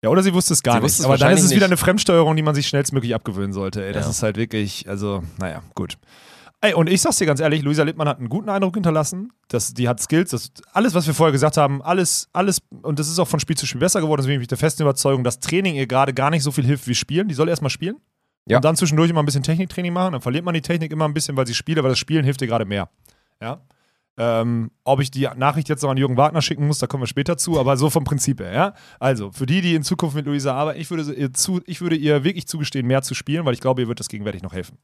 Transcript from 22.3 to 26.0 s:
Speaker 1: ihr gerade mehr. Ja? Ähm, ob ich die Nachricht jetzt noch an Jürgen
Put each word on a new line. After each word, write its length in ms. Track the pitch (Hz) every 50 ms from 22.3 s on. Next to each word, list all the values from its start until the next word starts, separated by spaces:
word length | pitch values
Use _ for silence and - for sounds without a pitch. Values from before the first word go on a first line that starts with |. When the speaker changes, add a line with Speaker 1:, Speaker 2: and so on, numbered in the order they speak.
| 139 131
Speaker 1:
ihr 60 | 135 113
gerade 180 | 113 117 110
mehr. 240 | 95 101 101 90 - _ _ _ _ _ _ _ _ _ _
Ja? 200 | 107 113 135 175 _ _ _ _ _ _ _ _ _ _ _
Ähm, 540 | - 113 120 117 113 113 120 120 117 113 - _ _ _
ob 180 | - 139 135
ich 80 | 143 131
die 180 | - 131 135 127 117
Nachricht 340 | 127 131 143 139 160 147 -
jetzt 120 | 151 131
noch 80 | 143 139
an 80 | 131
Jürgen 200 | 131